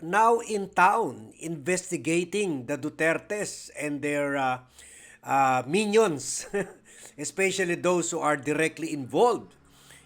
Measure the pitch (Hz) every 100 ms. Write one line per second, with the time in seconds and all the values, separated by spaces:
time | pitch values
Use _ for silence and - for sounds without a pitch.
0 | 165 202 226 233 233 214 185 - 185 220
1 | 180 110 107 - 160 165 131 180 - 165
2 | 123 170 175 202 196 143 120 143 147 -
3 | 160 160 - 208 190 - - - - 143
4 | 147 147 143 139 131 123 - - - -
5 | - - - 135 135 127 117 185 214 214
6 | 214 143 - - - 202 - - _ -
7 | - - 147 - 190 190 180 170 175 180
8 | 165 170 147 147 135 151 160 156 160 151
9 | 123 143 240 180 - _ _ - - -